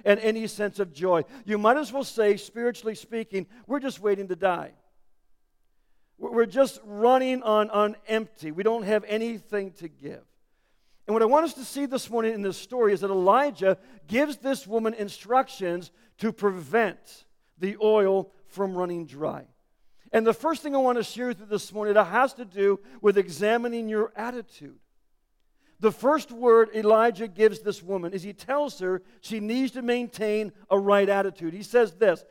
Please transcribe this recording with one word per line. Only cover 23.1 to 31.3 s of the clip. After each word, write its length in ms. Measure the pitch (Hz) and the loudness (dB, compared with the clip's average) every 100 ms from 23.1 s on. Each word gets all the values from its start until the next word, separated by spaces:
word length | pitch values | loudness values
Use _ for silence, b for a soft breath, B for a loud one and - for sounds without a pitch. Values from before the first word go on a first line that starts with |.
| 202 | 2
examining 680 | 180 151 208 233 240 233 220 | 0 -2 0 0 -2 -6 -4
your 240 | 214 220 | -2 -4
attitude. 640 | - 233 247 214 - 143 180 _ _ _ _ _ _ _ _ _ _ | -4 -10 -10 -14 -20 -20 -20 _ _ _ _ _ _ _ _ _ _
The 100 | 220 | 0
first 400 | - 247 302 - | 2 2 2 0
word 400 | 233 247 226 220 | 0 6 6 6
Elijah 540 | 220 214 220 233 185 226 | 2 4 4 4 0 -6
gives 320 | 175 220 196 | 2 2 2
this 240 | 208 - | -4 -8
woman 300 | 170 196 170 | -6 -6 -6
is 100 | 196 | -8
he 100 | 196 | -10
tells 460 | 202 - 285 285 - | -12 -6 -4 -4 -4
her 240 | 185 185 b b | -4 -4 b b
she 180 | - 220 | -10 -8
needs 320 | 208 247 262 | -4 -2 -2
to 100 | 269 | -4
maintain 720 | 240 240 240 - 214 214 208 b - | -2 -2 -4 -6 -4 -2 -4 b -2
a 80 | 196 | 0
right 300 | 196 202 196 | 4 4 4
attitude. 440 | 196 196 | 2 -2